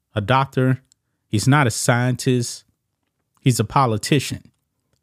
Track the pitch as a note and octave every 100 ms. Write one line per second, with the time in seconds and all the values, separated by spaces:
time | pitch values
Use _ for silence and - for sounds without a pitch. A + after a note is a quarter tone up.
0 | _ A2 G2+ C3 C3+ - B2+ B2+ _ _
1 | _ _ - G#2 B2+ D3 B2 - - A#2+
2 | B2 B2 C3+ B2 A#2+ - _ _ _ _
3 | _ _ _ _ C3+ A2+ G#2+ C#3+ B2+ G#2+
4 | - D3 - - - _ _ _ _ _